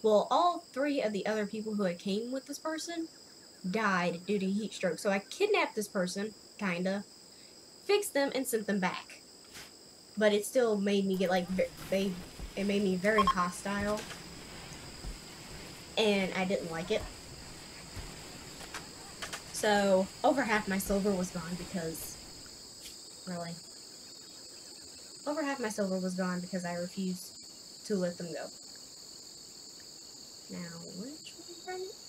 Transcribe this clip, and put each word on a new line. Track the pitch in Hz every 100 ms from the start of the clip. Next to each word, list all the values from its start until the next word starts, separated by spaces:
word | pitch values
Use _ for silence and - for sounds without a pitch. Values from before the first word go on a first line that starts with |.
Well, | 220 208 -
all | 277 349 339
three | - 254 294 269
of | 214
the | 202 -
other | 214 202
people | 220 214 208
who |
had | 190 175
came | 196 196 240
with | 262 269
this | 285
person | 320 311 320 339 330 - - - - - 185
died | 220 214 185 175 170 -
due | 208
to | 190
heat | 202 214
stroke. | - 185 160
So | 208
I | 196
kidnapped | - - 415 392 302 -
this | 202
person, | 202 180 196 214 - - -
kinda, | 202 175 185 196 - - - - - - - -
fixed | - 415 415
them, | 285 277
and | 269 262
sent | 226 202
them | 196
back. | 180 165 - - - - - - - - - - - -
But | 214
it | 208
still | 202 262 233 208
made | 202 202 196
me | 190
get, | 185
like, | 185 180
ve-, | 185 175 - -
they, | 190 196 180 - - - -
it |
made | 202 202
me | 202 185
very | 202 220
hostile. | 196 190 180 - 196 202 202 214 - - - - - - - - - - - - - - - - - - - -
And | 220 196 185
I | 185 185
didn't | 196 170
like | 165 185
it. | 214 - - - - - - - - - - - - - - - - - - - - - - - - -
So, | - 220 202 202 190 196 -
over | 254 269
half | 233 214 202
my | 196
silver | - 196 202
was | 185 185
gone | 180 165 180
because, | 175 185 160 156 - - - - - - - - - - - - 180
really. | 175 170 170 - - - - - - - - - - - - - - - - 277
Over | 302
half | 277 262
my | 220
silver | 208 196 190
was | 185
gone | 185 185 180
because | 180 185
I | 175 175
refused | 180 - 185 180 - - - - - - -
to | 202
let | 175 175
them | 170
go. | 156 - - - - - - - - - - - - - - - - - - - - -
Now, | 180 170 170 170 185
which | 247 311 - 359
one | 349 349 -
from | 370
it? | 381 -